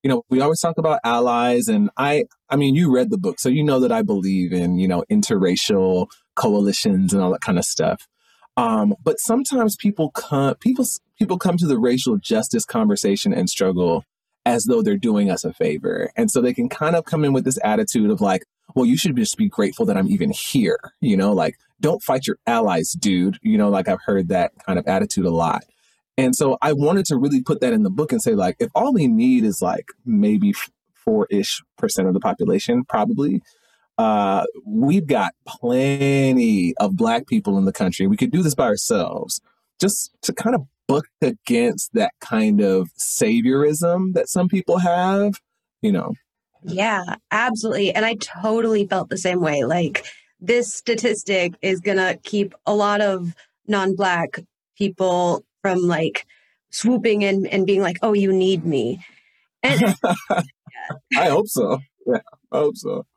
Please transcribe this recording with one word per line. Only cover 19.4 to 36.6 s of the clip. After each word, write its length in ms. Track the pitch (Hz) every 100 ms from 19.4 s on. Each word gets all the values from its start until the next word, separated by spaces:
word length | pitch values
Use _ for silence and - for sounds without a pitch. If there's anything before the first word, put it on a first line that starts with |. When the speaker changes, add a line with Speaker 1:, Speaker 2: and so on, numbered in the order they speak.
| 104
Speaker 1:
grateful 380 | - 101 - 110
that 120 | 101
I'm 120 | -
even 220 | 98 -
here." 480 | - - 139 98 - - _
You 140 | 127 98
know, 160 | 98
like, 220 | 98 80 - _ _
"Don't 220 | - 190
fight 260 | - - -
your 100 | - -
allies, 440 | 117 107 85 80
dude." 460 | 87 104 92 92 92
You 160 | 110 107
know, 120 | 104
like, 180 | 98 92
I've 140 | 92 -
heard 240 | 101 85
that 220 | 92 85 _ -
kind 140 | 87
of 80 | -
attitude 380 | 95 104 - 90
a 60 |
lot. 320 | 82 82 - - _ _ _ _ -
And 180 | 127 -
so 220 | 139 127
I 120 | 143
wanted 320 | 143 147 196 175
to 120 | 139
really 240 | 143 139
put 200 | 127 151
that 100 | 127
in 120 | 113
the 60 | 101
book 220 | 98 190
and 100 | 220
say, 140 | 247 110
like, 220 | 185 -
if 100 | - -
all 180 | 262
we 140 | 240 135
need 380 | 113 127 127 110
is, 160 | 92
like, 240 | 92 - - - 120
maybe 440 | 107 104 107 101
f-, 200 | 101 - _ _
four-ish 680 | _ - 214 202 202 202 - _ _
percent 320 | 110 - 92
of 40 |
the 60 | 92
population, 640 | - - - - - 240
probably, 580 | - 220 208 214 143 190 _ _ _ _ _ -
uh, 480 | 110 104 98 98 - - 104
we've 420 | 107 135 190 151
got 260 | 123 90 - -
plenty 1300 | - 120 127 139 139 139 139 135 127 117 101